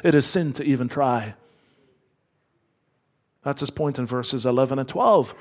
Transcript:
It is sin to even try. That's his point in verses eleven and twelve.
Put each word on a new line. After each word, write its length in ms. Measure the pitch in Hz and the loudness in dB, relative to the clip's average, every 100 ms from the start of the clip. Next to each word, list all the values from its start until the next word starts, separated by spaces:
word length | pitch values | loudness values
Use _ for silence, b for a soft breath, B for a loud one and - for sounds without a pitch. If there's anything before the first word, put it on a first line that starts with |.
It 120 | 175 | 2
is 100 | 147 | 4
sin 300 | - 185 160 | 2 0 -2
to 100 | 135 | -4
even 240 | 143 131 123 | -2 0 -2
try. 460 | 143 135 120 107 - _ _ _ _ _ _ _ _ _ _ _ _ _ _ _ _ _ _ _ _ | -2 0 0 -4 -14 _ _ _ _ _ _ _ _ _ _ _ _ _ _ _ _ _ _ _ _
That's 180 | 139 139 | -6 -4
his 100 | 139 | -6
point 280 | - 147 135 | -4 -4 -2
in 80 | 117 | -4
verses 400 | 123 120 131 123 | -4 -4 -2 0
eleven 320 | 123 131 135 | 2 2 0
and 100 | 131 | -4
twelve. 460 | - - 196 117 - | 0 4 4 2 -8